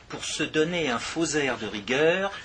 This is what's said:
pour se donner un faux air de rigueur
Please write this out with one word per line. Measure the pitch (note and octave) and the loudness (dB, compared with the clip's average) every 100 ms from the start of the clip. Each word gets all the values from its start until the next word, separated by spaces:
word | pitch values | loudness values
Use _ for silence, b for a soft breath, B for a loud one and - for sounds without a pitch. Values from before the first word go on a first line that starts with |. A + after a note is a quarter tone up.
| B | B
pour | - | -10
se | - - | -6 -4
donner | D3 D3+ D#3+ F3 D3 | -2 0 0 0 0
un | A#2 | -2
faux | - D#3 D#3+ D3 | -2 -2 0 2
air | C3 A#2 | 0 0
de | G#2 | -4
rigueur | G#2 G2+ C3 D#3+ F#3 G3 B | -4 0 4 4 4 0 B